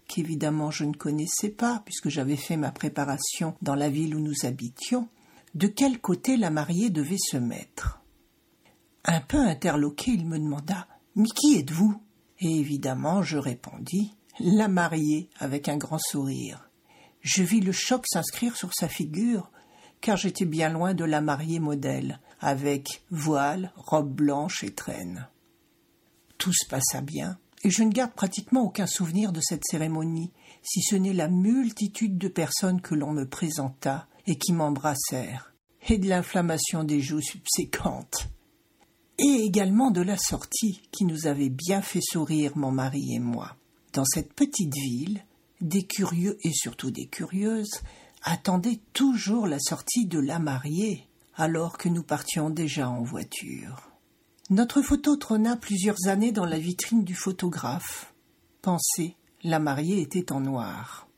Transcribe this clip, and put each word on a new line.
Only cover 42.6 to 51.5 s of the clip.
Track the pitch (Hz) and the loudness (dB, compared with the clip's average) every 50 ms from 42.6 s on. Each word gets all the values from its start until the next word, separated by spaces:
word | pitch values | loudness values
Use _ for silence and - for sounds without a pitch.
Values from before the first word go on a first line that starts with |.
| 139 135 | -2 0
mari | 131 135 131 135 135 139 139 131 120 | 0 0 0 0 -2 -2 -2 -2 -2
et | 117 | -2
moi. | 123 120 117 113 - - - _ _ _ _ _ _ _ - | 0 -2 -2 -4 -6 -10 -14 _ _ _ _ _ _ _ -2
Dans | 139 135 | 0 0
cette | - - 160 147 - - | 2 0 -2 -2 -4 0
petite | - 285 285 - - 190 147 135 | 0 0 0 2 -2 -2 -2 -2
ville, | 143 139 135 120 123 147 180 208 196 - _ _ _ _ _ _ - 180 | -2 -2 -2 -2 -2 -2 -2 -4 -6 -6 _ _ _ _ _ _ -6 -4
des | 156 165 202 185 | 0 0 0 0
curieux, | - - - 190 170 170 170 175 202 - - - | 0 -2 -2 -2 0 0 0 0 0 -2 -2 -2
et | 170 | -2
surtout | 147 - - - - - - 131 | -2 -2 -4 -4 -6 -6 -6 -6
des | - - - | -6 -6 -8
curieuses, | - - - - - 180 190 208 220 226 220 208 208 - - - - - - - - _ - | -10 -8 -10 -8 -4 -2 -2 0 0 0 -2 -4 -6 -8 -10 -10 -12 -16 -18 -20 -20 _ -8
attendaient | - 160 170 - - - 180 185 175 240 233 - - _ | -4 -2 -2 -2 0 2 2 2 2 0 -2 -2 -6 _
toujours | - - 269 269 254 214 - 190 214 240 208 | -2 2 4 4 4 2 2 0 0 2 2
la | 180 147 143 | 0 0 0
sortie | - - 165 - - - - 247 226 | -2 -2 -4 -4 -4 -2 0 0 0
de | 180 170 156 | 2 2 0
la | 135 135 156 170 | 0 0 0 0
mariée, | 156 147 131 131 131 147 151 175 214 220 190 - - _ _ _ _ _ - | 0 0 -2 -2 -4 -2 -2 0 0 0 -2 -4 -8 _ _ _ _ _ -4
alors | - 160 160 | 0 0 2